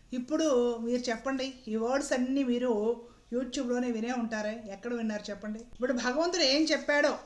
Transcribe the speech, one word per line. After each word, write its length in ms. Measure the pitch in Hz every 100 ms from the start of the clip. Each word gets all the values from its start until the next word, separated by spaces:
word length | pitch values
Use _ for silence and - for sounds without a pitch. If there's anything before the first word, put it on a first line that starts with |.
| -
ఇప్పుడు 640 | 254 247 311 311 247 240 226
మీరు 320 | 233 247 247
చెప్పండి, 440 | 226 269 269 269 - 220
ఈ 80 | 220
వర్డ్స్ 380 | 226 277 285
అన్నీ 300 | 262 254 277
మీరు 580 | 254 240 254 208 220 240 - - -
YouTube-లోనే 580 | 240 247 285 247 247 247
వినే 200 | 220 233
ఉంటారే, 520 | 254 226 220 214 226 220
ఎక్కడ 240 | 196 240
విన్నారు 360 | 240 220 208 208
చెప్పండి? 300 | 196 214 220
ఇప్పుడు 340 | 233 - 254
భగవంతుడు 500 | 247 240 277 339 349
ఏం 200 | 269 285
చెప్పాడో, 540 | 311 269 - 294 294 240